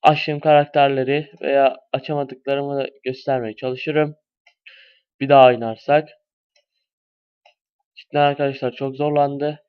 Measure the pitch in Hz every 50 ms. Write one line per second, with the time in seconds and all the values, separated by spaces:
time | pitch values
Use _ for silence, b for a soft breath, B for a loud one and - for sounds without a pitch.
0 | - - 156 147 - - 151 147 - 156 151 147 147 147 - 151 143 139 139 135
1 | 131 127 139 147 160 - - - - 143 139 139 135 131 - - _ _ - 135
2 | - - 156 147 143 131 - - _ 135 139 139 143 143 143 139 135 - _ _
3 | _ 127 131 131 - - 135 127 120 110 107 - - 131 127 127 - - 151 151
4 | 151 151 151 _ _ _ _ _ _ _ _ _ _ b b b b b b b
5 | b _ _ _ 135 135 143 139 131 127 123 117 117 113 113 110 - - 143 151
6 | 160 151 - _ _ _ _ _ _ _ _ _ _ _ _ _ _ _ _ _
7 | _ _ _ _ _ _ _ _ _ _ _ _ _ _ _ _ _ _ _ -
8 | - _ - 147 147 143 143 143 143 139 135 135 - 123 123 - 139 135 131 131
9 | 147 151 147 147 143 143 143 139 143 147 151 151 _